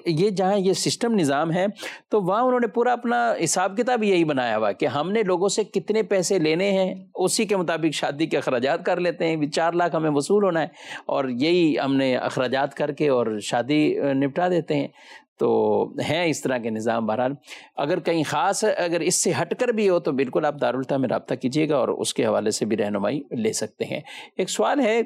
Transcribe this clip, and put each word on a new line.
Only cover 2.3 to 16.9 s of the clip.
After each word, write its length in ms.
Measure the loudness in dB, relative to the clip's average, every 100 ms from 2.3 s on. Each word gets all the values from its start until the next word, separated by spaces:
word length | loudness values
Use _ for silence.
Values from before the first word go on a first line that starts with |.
| 2
انہوں 180 | 2 2
نے 60 | 0
پورا 260 | 2 2
اپنا 420 | 0 0 0 2 0
حساب 320 | 0 0 0 0
کتاب 280 | 0 2
یہی 200 | 2 4
بنایا 340 | 2 2 0 2
ہوا 140 | 0
کہ 140 | 0 -2
ہم 260 | 0 -2
نے 100 | 0
لوگوں 260 | 0 2 0
سے 160 | 0
کتنے 380 | -2 -4 -2 -2
پیسے 360 | 2 0 2 2
لینے 340 | 2 2 2
ہیں، 220 | 2 0 -4 -12
اسی 300 | -2 -2 0
کے 120 | 0 0
مطابق 380 | 0 0 -2
شادی 320 | -2 -4 -2 -2
کے 120 | 0
اخراجات 460 | 0 0 0 0
کر 160 | 0 0
لیتے 260 | -2 -2 -2
ہیں، 100 | 0
بھی 140 | -2
چار 220 | 0 0
لاکھ 240 | 2 0 2
ہمیں 140 | 0
وصول 340 | 0 2 2
ہونا 180 | 4 0
ہے، 60 | -2 -6 -16 -12 -4
اور 180 | -2 -2
یہی 500 | 0 2 4 4 2
ہم 160 | 2
نے 220 | 2 2 0
اخراجات 580 | -2 -2 0 0 -2
کر 180 | -2 -4
کے 160 | 0 2
اور 300 | 2 2 -2
شادی، 580 | -2 -2 2 2 2 2
آ، 120 | 0
نپٹا 360 | 0 0 0 0
دیتے 280 | 0 0 -2
ہیں۔ 120 | -4 -10 -20 -20 _ _
تو 460 | 0 2 2 2 0 -4 -4
ہیں 140 | 0
اس 180 | 0 0
طرح 160 | -2 -2
کے 120 | -2
نظام۔ 360 | -4 -2